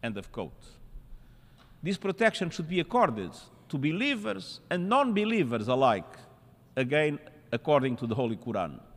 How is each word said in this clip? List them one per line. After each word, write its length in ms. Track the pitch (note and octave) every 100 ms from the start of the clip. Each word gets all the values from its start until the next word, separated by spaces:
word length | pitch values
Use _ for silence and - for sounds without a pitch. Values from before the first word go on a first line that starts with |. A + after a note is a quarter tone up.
End 140 | A#2 G2+
of 120 | -
quote. 440 | - F2 - - - - - - - - - - - - -
This 160 | D#3+ G3
protection 520 | G3 F#3+ A3+ - E3+
should 180 | - D#3+
be 140 | F3+
accorded 500 | E3 D3+ D#3+ A2 F2+ - - - -
to 80 | D3
believers 800 | C#3+ E3 C#4 C4 G#3+ G3 F3+ - -
and 200 | F3+ F3+
non-believers 800 | B3 C4+ G3+ G#3+ A3+ C3+ A#2 G#2+
alike, 480 | B2+ C3 G#2 - - - - - - - -
again, 420 | B2+ D3 D3+ C#3+ - - -
according 420 | A#2+ - D3 C3 A#2+
to 120 | A#2+
the 80 | A2
Holy 200 | B2 A2
Quran. 460 | - G#2 E2+ B1+ -